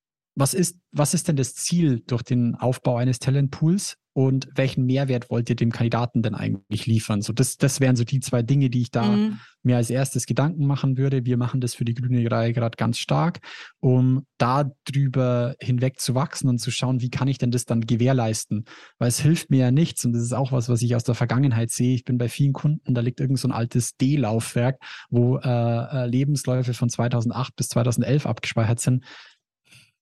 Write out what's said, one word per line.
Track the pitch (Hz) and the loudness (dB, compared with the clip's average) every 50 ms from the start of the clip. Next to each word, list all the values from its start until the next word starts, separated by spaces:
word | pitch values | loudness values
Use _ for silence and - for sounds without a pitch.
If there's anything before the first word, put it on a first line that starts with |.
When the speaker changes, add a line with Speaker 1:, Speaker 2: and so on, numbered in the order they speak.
| _ _ _ _ _ _ - | _ _ _ _ _ _ -4
Speaker 1:
Was | - 139 139 - | 0 0 0 2
ist, | 185 180 - - _ _ _ | 0 0 -2 -2 _ _ _
was | - 151 143 - - | -2 0 0 2 0
ist | 160 - - | 0 0 0
denn | 165 135 | 0 0
das | 131 - - | 0 -2 -4
Ziel | - - - 170 175 170 147 127 113 - | -6 -6 -2 0 2 4 4 2 0 -2
durch | - 131 117 | -2 -4 -4
den | - - 127 123 120 117 - | -2 0 0 2 2 0 0
Aufbau | - - 123 131 - - 135 123 117 | 0 0 -2 -2 0 0 0 0 2
eines | 123 131 127 - | 0 0 0 -2
Talentpools | - - 131 143 139 135 139 - 156 156 175 202 - - - - _ _ - | 0 0 0 2 0 0 -2 0 0 2 2 0 -2 -6 -10 -14 _ _ -2
und | 139 131 131 131 135 131 - - | 0 2 2 2 0 -2 -4 -2
welchen | - 135 131 - - 127 | -2 0 0 0 0 0
Mehrwert | 123 127 135 139 135 127 120 117 - | 2 2 0 0 0 -2 -2 -4 -2
wollt | - 117 117 113 | -2 -2 0 0
ihr | 123 | 0
dem | 117 120 117 | 0 0 0
Kandidaten | 113 - 120 117 117 113 120 120 - 117 | 0 0 0 0 0 0 -2 0 0 0
denn | 110 113 110 | -2 -2 -2
eigentlich | - 104 110 107 98 - - 104 - - | -4 -4 -4 -4 -6 -6 -6 -8 -6 -2
liefern? | - 113 110 - - 110 101 | 0 0 0 0 0 -2 -2
So, | 101 - 110 | -2 -2 -2
das, | 117 131 - - - | 0 -2 -2 0 0
das | - 139 - - | 0 0 2 2
wären | 135 131 127 | 2 2 2
so | 120 120 | 2 0
die | - - 135 | 0 -2 -4
zwei | - - - 120 | -2 -2 -2 0
Dinge, | 117 113 139 143 139 127 | 0 2 2 2 2 2
die | 120 123 | 2 0
ich | 120 - | -2 -2
da | - 120 110 104 104 | 0 0 2 2 2
Speaker 2:
Mhm. | 208 208 220 151 113 - - _ _ - | 2 2 0 -2 -6 -12 -18 _ _ 0
Speaker 1:
mir | 123 123 | 2 2
als | 120 117 113 | 2 2 0
erstes | 123 127 135 - - 127 - | 0 -2 -2 -2 -2 -4 -4
Gedanken | - 113 117 135 151 175 156 143 | -2 0 2 2 0 0 0 0
machen | 139 139 135 - 139 131 127 | 0 0 0 0 0 0 0
würde. | 135 139 135 135 120 | 0 0 0 0 0
Wir | 123 123 120 | 0 0 0
machen | 123 120 - 131 | 0 0 -2 -2
das | 123 120 - | -2 -2 -4
für | - 123 | -4 -4
die | 117 117 | -4 -2
Grüne | 117 123 123 123 123 117 117 | -2 -2 0 0 2 2 2
Reihe | 123 113 113 117 113 | 0 0 0 0 0
grad | 120 117 117 - - | 0 -2 -2 -2 -2
ganz | 117 113 120 - | -2 -2 -2 -2
stark, | - - 139 143 156 170 175 - - - - - - - - _ | -2 -2 0 0 0 0 -2 -4 -10 -18 -18 -18 -18 -20 -8 _
um | - 135 127 127 127 127 131 131 - _ _ - | 2 2 4 4 4 4 2 0 -2 _ _ -2
da | 120 120 127 143 147 135 - _ _ | 0 2 2 2 0 -2 -4 _ _
drüber | - 131 139 139 135 120 135 127 123 123 120 120 120 123 - | -6 -2 -2 0 0 0 0 0 2 2 0 0 -2 -4 -6
hinweg | - - 127 123 127 131 131 - | -4 -2 0 0 0 -2 -2 -4
zu | - - 120 | -4 -2 -2
wachsen | 127 143 156 - - - 135 | 0 -2 -2 -4 -2 0 0
und | 123 120 | 0 0
zu | - - | -2 -4
schauen, | 117 - - 123 131 127 | -4 -2 -2 -2 0 0
wie | 123 123 | -2 -2
kann | - 131 131 135 | -2 -2 -2 -2
ich | 135 - | -2 0
denn | - 120 | 0 0
das | 120 123 - | 0 -2 -2
dann | - 117 117 | -2 -2 -2
gewährleisten? | 113 113 127 110 120 127 135 127 117 110 107 - - - 110 107 110 - - - - - _ - | 0 0 2 2 4 4 2 2 2 0 -2 -4 -4 -4 -6 -6 -6 -8 -14 -20 -20 -16 _ -2
Weil | 117 123 | -2 0
es | 120 - | 0 2
hilft | - 147 165 170 - - | 2 2 2 2 2 2
mir | 143 131 | 2 2
ja | 127 123 | 4 4
nichts | 127 143 170 165 - - - | 4 4 2 2 0 -2 -2
und | 123 117 | -2 0
das | 117 117 | 0 -2
ist | 120 123 | -2 -2
auch | 110 135 127 135 | -2 -2 0 0
was, | 127 113 127 | -2 0 0
was | 120 110 | 0 0
ich | 123 117 123 | 2 2 0
aus | 120 - | 0 0
der | - 117 | 0 -2
Vergangenheit | - 120 113 - 123 143 143 117 113 117 117 | 0 0 0 2 2 2 2 2 0 -2 -2
sehe. | - - 120 127 131 | -2 0 0 2 0
Ich | 123 - | 0 0
bin | - 123 123 | -2 -2 -2
bei | 123 113 | -2 -2
vielen | - - 139 139 135 | -2 0 0 0 0
Kunden, | - - 151 151 - - - 131 | 0 0 -2 -2 -2 -2 -2 -2
da | 120 | 0
liegt | 117 127 - - | 0 -2 -2 -2
irgend | 139 131 135 123 | -2 -2 -2 0
so | - 123 | -2 -2
ein | - | -2
altes | 110 117 117 - 127 117 - - - | -2 -2 -2 -2 -4 -4 -4 -2 0
D-Laufwerk, | 131 131 147 156 123 104 110 113 110 - - 123 120 127 135 - - - - - - - | 0 0 2 2 0 0 0 0 -2 -2 -2 0 0 0 -2 -4 -8 -18 -18 -18 -10 -2
wo, | - 120 120 123 131 139 | 2 2 4 4 2 0
äh, | - 139 120 120 117 117 117 117 117 - - 135 123 | 0 0 0 0 0 0 0 -2 -4 -4 -4 -4 -2
äh, | 120 | 0
Lebensläufe | 120 127 143 143 147 135 - - 127 127 127 123 120 | 0 0 0 0 0 -2 -2 -2 0 0 0 -2 -2
von | - 135 120 | 0 -2 -2
zweitausendacht | - - 120 120 120 120 117 117 110 107 131 - - - | 0 0 -2 0 0 0 -2 -2 -2 -4 -6 -6 -6 -6
bis | - - | -6 -2
zweitausendelf | - - 117 127 120 113 120 - 131 151 - | 0 0 2 2 2 0 0 2 2 0 0
abgespeichert | - 117 - - - - - 113 107 117 117 | 0 -4 -4 -6 -6 -2 0 0 2 0 0
sind. | - - 127 127 - - - - - - _ _ _ _ _ _ _ _ - - _ _ _ _ | 2 2 0 0 0 -4 -18 -20 -20 -20 _ _ _ _ _ _ _ _ -20 -20 _ _ _ _